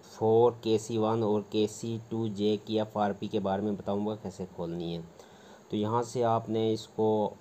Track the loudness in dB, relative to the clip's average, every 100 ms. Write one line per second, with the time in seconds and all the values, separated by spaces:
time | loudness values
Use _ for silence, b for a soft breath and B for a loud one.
0 | -20 0 4 8 6 4 0 0 0 0
1 | 2 2 2 0 0 0 0 -2 -6 -6
2 | -6 -4 -4 0 0 0 0 -2 -2 -2
3 | -2 -2 -4 -2 0 0 -2 -4 -2 -2
4 | -2 -4 -8 -8 -12 -8 -6 -4 -4 -6
5 | -10 -18 B B B B -6 -4 0 0
6 | -2 0 2 2 0 0 0 0 -4 0
7 | 2 2 0 -6